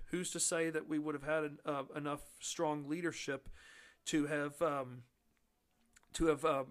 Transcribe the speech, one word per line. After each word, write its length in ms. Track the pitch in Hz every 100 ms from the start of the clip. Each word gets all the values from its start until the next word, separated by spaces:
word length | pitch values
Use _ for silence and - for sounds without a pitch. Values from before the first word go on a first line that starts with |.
| -
Who's 200 | 175 175
to 80 | 170
say 300 | - 165 165
that 180 | 156 -
we 120 | 156
would 140 | 151
have 100 | 147
had 200 | 151 156
en-, 140 | 151 147
uh, 180 | 156 143 135 151
enough 260 | 143 147 - -
strong 500 | - - 156 151 143
leadership 600 | 165 170 - - 135 - - - - - _ -
to 200 | 156 147
have, 340 | 151 147 147
um, 400 | 165 143 127 127 123 _ _ _ _ _ _ _ _ - _
to 140 | - 160
have, 180 | 143
uh, 200 | 160 139 131